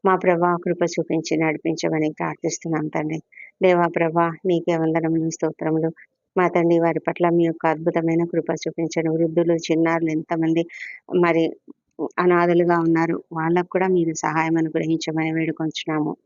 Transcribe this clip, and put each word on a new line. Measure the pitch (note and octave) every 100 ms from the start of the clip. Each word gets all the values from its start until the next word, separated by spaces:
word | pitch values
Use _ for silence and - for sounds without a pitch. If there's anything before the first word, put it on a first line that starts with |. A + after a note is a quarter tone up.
మా | G3 F#3
ప్రభా | F#3 E3+ F3 F3
కృప | F3 F3
చూపించి | F3 F3 E3 D#3+ D#3 D#3+
నడిపించమని | D#3+ D#3 E3 D#3+ E3+ D#3 D#3 D#3
ప్రార్థిస్తున్నాం | E3 D#3 E3 - E3 D#3 D3+
తండ్రి. | D#3+ D3+ D#3+ _ - - _
దేవా | F#3 F3 E3+
ప్రభా, | E3+ E3 E3 E3 D#3+ F#3+
నీకే | E3+ E3+ E3
వందనములు, | D#3+ D#3+ D#3+ E3 D#3+
స్తోత్రములు. | - D#3+ - D#3+ D#3+ D#3+ - - _ _ -
మా | F3
తండ్రి, | E3+ E3+ E3+
వారి | E3 D#3
పట్ల | E3 E3 F3
మీ | E3+
యొక్క | E3 D#3+ E3
అద్భుతమైన | D#3 E3 E3 E3 E3
కృప | E3+ E3 D#3
చూపించండి. | E3 E3 E3 D#3+ F3 D#3+
వృద్ధులు, | D#3+ E3 E3 E3+
చిన్నారులు | E3 E3 D#3+ E3 E3 E3
ఎంతమంది | D#3 D#3+ E3 D#3+ E3 E3+ - - - -
మరి | F3+ F3 E3 E3 - - - _ - D3+ -
అనాథలుగా | F3+ F3 F3 F3 F3 E3+
ఉన్నారు, | E3 E3 E3 E3 -
వాళ్ళకు | E3 D#3+ F3 F3
కూడా | F#3 F#3
మీరు | F3+ E3
సహాయం | D#3+ D#3+ D#3+ D#3+ E3
అనుగ్రహించమని | D#3+ E3 D#3+ E3 D#3+ D#3 D#3+
వేడుకొంచున్నాము. | D#3+ D#3+ D#3 D#3+ - - D#3 D3+ -